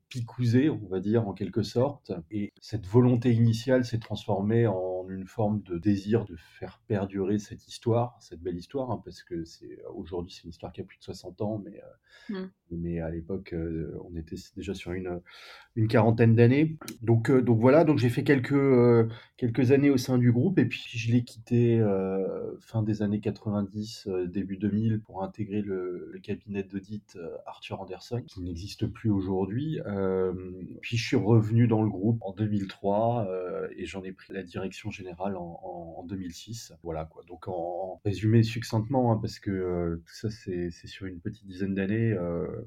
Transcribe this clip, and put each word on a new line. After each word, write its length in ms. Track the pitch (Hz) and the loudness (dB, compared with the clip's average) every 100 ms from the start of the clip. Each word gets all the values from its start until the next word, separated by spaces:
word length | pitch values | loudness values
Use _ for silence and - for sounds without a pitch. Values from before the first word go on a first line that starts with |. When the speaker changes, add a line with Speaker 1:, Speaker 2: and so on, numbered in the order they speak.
| - | -12
Speaker 1:
picousé, 600 | 127 117 - 120 127 151 | -10 -8 -2 2 4 2
on 180 | 110 98 | 0 -4
va 100 | 95 | -4
dire, 300 | 98 113 101 | 0 0 0
en 60 | |
quelque 280 | 92 101 110 | -4 -4 -4
sorte, 480 | 104 120 139 - - 90 80 | -2 0 0 -2 -10 -10 -8
et 220 | 104 101 _ | -8 -8 _
cette 260 | - 110 90 | -10 -8 2
volonté 460 | 120 123 123 123 | 4 6 4 4
initiale 520 | 113 117 110 135 131 | 4 4 4 2 2
s'est 160 | 123 117 | 2 -4
transformée 680 | - 101 - 95 104 117 113 | -6 -8 -2 0 2 4 4
en 220 | 92 92 92 92 | 0 -2 -6 -6
une 180 | 95 95 | -10 -8
forme 360 | - 107 107 | -2 0 -2
de 160 | 87 87 | -4 -2
désir 460 | 101 98 98 113 | 0 0 2 -2
de 120 | 101 85 | -2 -12
faire 460 | - - 92 - - | -18 -14 -14 -12 -4
perdurer 520 | 101 98 98 95 107 | -2 -2 -2 0 0
cette 280 | - 85 - | -2 -16 -16
histoire, 480 | - 117 117 123 - | -6 0 0 0 -6
cette 200 | - 82 | -20 -12
belle 160 | 87 87 | -8 -8
histoire, 340 | - 139 127 | -8 -8 -6
hein, 100 | 95 | -8
parce 180 | 90 - | -10 -18
que 220 | - 85 | -12 -10
c'est, 340 | 80 - - - - | -10 -14 -20 -18 -16
aujourd'hui, 380 | 90 85 90 90 | -14 -10 -8 -8
c'est 120 | - | -14
une 60 | 87 | -18
histoire 220 | - 107 | -16 -14
qui 80 | 95 | -14
a 40 | |
plus 140 | 92 _ | -16 _
de 60 | |
soixante 360 | - 92 90 - | -16 -16 -14 -8
ans, 220 | 107 110 | -6 -6
mais, 140 | 185 - | -10 -16
euh, 100 | - - _ - - | -20 -20 _ -20 -12
Speaker 2:
Mm. 220 | 190 190 _ - | -10 -10 _ -12
Speaker 1:
mais 280 | 85 85 85 | -8 -4 -4
à 80 | 82 | -4
l'époque, 440 | 85 82 95 - | -6 -8 -10 -6
euh, 440 | 85 82 80 78 92 | -6 -4 -4 -6 -10
on 120 | 90 85 | -12 -12
était 200 | 80 90 - 95 | -10 -12 -14 -12
déjà 180 | 95 | -10
sur 180 | 92 87 | -8 -8
une, 280 | 92 90 87 - - - - - 117 | -8 -6 -8 -12 -20 -20 -20 -8 0
une 100 | 110 | 4
quarantaine 480 | 120 110 113 113 | 6 6 6 8
d'années. 420 | 113 120 139 160 160 - - | 8 8 6 2 -2 -12 -4
Donc, 280 | 113 113 131 | 2 4 6
euh, 100 | 131 | 4
donc 200 | 123 110 | 6 6
voilà, 240 | 123 147 | 8 8
donc 140 | 160 143 | 6 6
j'ai 100 | 123 | 4
fait 160 | 131 | 2
quelques, 280 | 123 135 117 | 4 4 4
euh, 560 | 139 139 127 120 117 113 - - - | 4 6 8 8 8 4 0 -16 -4
quelques 340 | 123 117 120 | -2 2 6
années 200 | 139 143 | 6 6
au 60 | 139 | 4
sein 220 | 131 127 | 4 4
du 140 | 123 | 6
groupe, 260 | 117 185 185 | 6 4 4
et 80 | 117 | 2
puis 160 | - - | 0 -10
je 260 | 117 117 | -6 2
l'ai 100 | 120 | 2
quitté, 560 | 120 110 - 120 120 113 | 0 -8 0 2 4 4
euh, 760 | 107 95 95 95 90 90 95 - | 4 2 0 -2 -2 -4 -8 -12
fin 240 | - 113 | -6 -2
des 200 | 107 107 | 0 0
années 180 | 104 107 | 0 0
quatre-vingt-dix, 880 | 107 95 110 104 98 107 110 - 104 | -2 -4 -4 -4 -4 -6 -10 -10 -6
euh, 180 | 92 90 | -4 -4
début 300 | 98 92 95 | -4 -6 -4
deux 140 | 104 | -2
mille, 300 | 104 113 110 | 0 0 -2
pour 220 | 113 180 | -6 -10
intégrer 400 | 190 147 95 104 | -10 -8 -6 -6
le, 480 | 101 92 90 90 69 | -4 -6 -6 -8 -12
le 60 | - | -12
cabinet 460 | - 95 107 101 | -8 -8 -8 -8
d'audit, 520 | 95 98 95 107 - 95 | -6 -8 -10 -14 -14 -14
euh, 200 | 82 73 - | -12 -12 -16
Arthur 340 | - - 95 | -16 -12 -10
Anderson, 420 | 95 90 - 120 - | -10 -14 -8 -8 -8
qui 160 | 92 | -10
n'existe 440 | 87 82 - - 107 | -8 -8 -10 -6 -6
plus 240 | - 113 | -2 0
aujourd'hui. 680 | 98 92 95 95 117 156 - 107 | 0 0 -2 -2 -4 -4 -6 -6
Euh, 460 | 98 95 92 92 92 92 92 87 - | -2 0 0 -2 -4 -10 -12 -14 -12
puis 140 | - 117 | -4 -4
je 100 | - | 0
suis 100 | 127 | 0
revenu 520 | 98 117 107 113 120 | 6 4 6 4 4
dans 140 | 110 | 4
le 60 | 107 | 2
groupe 300 | 92 107 117 | 2 0 0
en 100 | 98 | -2
deux 160 | 98 107 | -4 -2
mille 180 | 104 95 | -2 -4
trois, 600 | - 98 104 117 120 95 | -4 0 2 2 0 -2
euh, 400 | 92 90 87 85 - | -4 -6 -6 -8 -8
et 100 | 90 | -10
j'en 160 | 98 | -8
ai 100 | 95 | -10
pris 200 | 92 - | -12 -12
la 100 | 95 | -10
direction 480 | 90 98 92 - 104 | -8 -8 -8 -8 -12
générale 460 | - 92 87 98 98 | -10 -12 -6 -4 -4
en, 240 | 175 165 | -10 -12
en, 320 | - 175 165 - | -14 -12 -14 -14
en 40 | |
deux 120 | 87 95 | -10 -8
mille 180 | 87 | -10
six. 380 | - - 117 - 80 | -12 -14 -14 -16 -14
Voilà, 220 | 85 80 | -10 -8
quoi. 180 | 80 - - | -8 -14 -20
Donc 180 | 87 104 | -14 -8
en, 60 | |
en 480 | 90 85 87 82 90 | -6 -6 -6 -8 -8
résumé 380 | 107 92 110 117 | -6 -2 4 4
succinctement, 680 | 113 117 - 110 113 131 120 | 4 -2 -4 -4 -2 0 2
hein, 60 | 110 | 0
parce 160 | 113 - | -2 -8
que, 120 | 104 | -6
euh, 520 | 95 90 87 85 85 | -4 -2 -2 -2 -4
tout 100 | - | -10
ça 160 | - 110 | -8 -8
c'est, 400 | 110 104 87 87 | -8 -8 -6 -6
c'est 180 | - - | -8 -16
sur 180 | - 95 | -12 -12
une 140 | 85 | -10
petite 260 | 101 - 98 | -10 -12 -14
dizaine 280 | 92 98 | -6 -4
d'années, 340 | 98 95 110 113 | -2 0 0 0
euh, 360 | 95 87 85 85 78 | 0 -2 -4 -4 -8